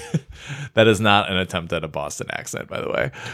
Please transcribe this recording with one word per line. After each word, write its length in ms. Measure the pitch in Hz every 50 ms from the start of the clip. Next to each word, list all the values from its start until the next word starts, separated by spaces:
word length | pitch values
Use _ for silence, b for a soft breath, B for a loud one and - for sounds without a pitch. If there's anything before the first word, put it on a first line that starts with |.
| -
<laughs> 40 | - - 151 B B B B B B 143 139 143 127 -
That 140 | 110 110 113
is 120 | 107 92
not 300 | 110 107 101 101 104 -
an 60 | 95 92
attempt 340 | 92 90 - 90 82 85 85
at 120 | 82 80
a 40 | 78
Boston 380 | 76 73 71 73 - - - -
accent, 380 | - - - - - - - -
by 120 | - -
the 100 | - -
way. 220 | - - - 135 B B B B